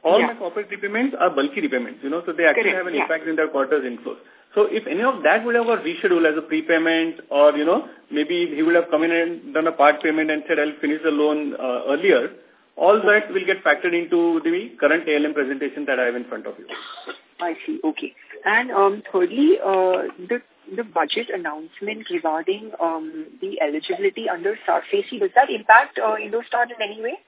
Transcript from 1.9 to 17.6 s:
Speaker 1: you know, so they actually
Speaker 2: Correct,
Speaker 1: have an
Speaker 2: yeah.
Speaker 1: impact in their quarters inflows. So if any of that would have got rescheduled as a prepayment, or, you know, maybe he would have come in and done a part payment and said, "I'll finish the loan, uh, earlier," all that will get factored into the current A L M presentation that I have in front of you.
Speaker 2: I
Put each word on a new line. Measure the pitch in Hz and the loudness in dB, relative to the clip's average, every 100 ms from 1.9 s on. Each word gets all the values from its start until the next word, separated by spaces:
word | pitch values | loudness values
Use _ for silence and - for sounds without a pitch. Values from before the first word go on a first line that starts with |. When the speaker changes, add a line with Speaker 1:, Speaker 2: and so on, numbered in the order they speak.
| 123 | -10
Speaker 1:
you | 139 | -8
know, | 160 170 | -6 -6
so | |
they | 160 165 | 0 2
actually | 151 214 | 2 0
Speaker 2:
Correct, | 185 | -2
Speaker 1:
have | 180 | -4
an | |
Speaker 2:
yeah. | 151 | -4
Speaker 1:
impact | - 160 165 | -2 -4 -4
in | 160 | -2
their | 156 | -2
quarters | 143 135 151 | 0 0 0
inflows. | 127 120 131 - - _ _ - | -2 -8 -12 -14 -18 _ _ 0
So | 208 | 2
if | 208 127 | 0 -4
any | 160 | -2
of | 247 240 | -2 0
that | 151 202 | 2 2
would | 233 233 | 2 0
have | 233 | 0
got | 226 | -2
rescheduled | 156 170 196 170 165 | -2 -2 0 4 2
as | 156 | 0
a | |
prepayment, | 151 156 160 165 165 165 165 156 - | -2 -4 0 0 2 0 -2 -6 -4
or, | 143 147 147 | 6 6 6
you | 151 | 2
know, | 208 - - _ | 2 0 -16 _
maybe | 147 151 175 175 147 | -4 -2 -2 -2 0
he | |
would | 160 170 | 4 4
have | 170 | 2
come | 151 | 0
in | 170 | 2
and | 165 170 170 - | 2 0 -4 -6
done | 143 165 | -2 -2
a | |
part | 160 143 147 | 4 4 4
payment | 160 156 156 | 0 0 0
and | 151 - | -2 -2
said, | 160 | 0
"I'll | 151 | 0
finish | 147 147 156 | -2 -4 -2
the | 160 | 0
loan, | 147 151 151 147 - | 2 2 0 -4 -6
uh, | 131 123 - | -4 -4 -2
earlier," | 147 190 139 110 - _ _ _ - | 0 4 4 2 -8 _ _ _ 0
all | 170 214 | 4 6
that | 202 208 208 | 6 4 2
will | 185 | -4
get | 180 190 | -2 0
factored | 160 147 175 | 2 2 4
into | 170 170 175 170 165 165 | 2 4 2 4 2 0
the | 175 226 | -2 -4
current | - 147 160 156 | 0 2 2 2
A | 151 | 0
L | 151 | 2
M | |
presentation | 147 131 135 143 - 143 | 0 -2 -2 -6 -6 -4
that | 127 | 0
I | 123 | 0
have | 120 | -2
in | 120 | -8
front | 110 - | -10 -10
of | - | -14
you. | - - - - - - _ _ | -14 -14 -14 -16 -14 -16 _ _
Speaker 2:
I | 175 160 | -6 -6